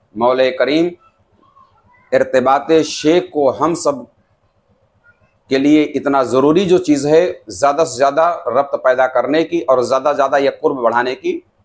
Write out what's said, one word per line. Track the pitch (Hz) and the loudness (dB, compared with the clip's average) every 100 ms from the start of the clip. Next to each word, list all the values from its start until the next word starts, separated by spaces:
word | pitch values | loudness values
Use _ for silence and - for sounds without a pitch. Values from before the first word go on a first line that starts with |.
| _ | _
मौला | 107 120 131 131 - | -2 0 2 0 0
करीम | 127 156 175 175 _ _ _ _ _ _ _ _ _ _ _ | 0 0 -2 -6 _ _ _ _ _ _ _ _ _ _ _
इर्तिबात | 131 135 131 127 143 156 | -2 0 0 2 2 2
शेख | 160 151 - 151 175 180 | 0 0 -2 0 0 0
को | 147 135 | -2 0
हम | 131 156 160 | 0 -2 -2
सब | 151 131 120 _ _ _ _ _ _ _ _ _ _ _ _ _ - | -2 -4 -8 _ _ _ _ _ _ _ _ _ _ _ _ _ -4
के | 135 | 0
लिए | 143 151 147 | 2 2 2
इतना | 143 131 139 | -4 -2 -2
ज़रूरी | 123 127 143 165 185 | 0 2 2 2 2
जो | 180 | 2
चीज़ | 165 143 147 | 2 0 2
है, | 156 180 - - | 2 2 -4 -14
ज़्यादा | 95 143 143 | -2 0 0
से | 160 117 | -2 0
ज़्यादा | 139 143 170 170 120 | 0 2 0 -2 -4
रब्त | 123 139 127 | -2 -2 -2
पैदा | 127 127 131 | 0 0 0
करने | 123 131 156 | 0 0 -2
की | 160 170 | -2 -2
और | - 127 | 0 0
ज़्यादा | 120 131 147 | 0 0 0
से | 139 | 0
ज़्यादा | 135 139 | 0 0
यह | 139 - | 0 -2
कुर्ब | 156 135 | -4 -2
बढ़ाने | 117 120 127 | -2 0 -2
की | 131 175 269 - _ | -4 -6 -8 -12 _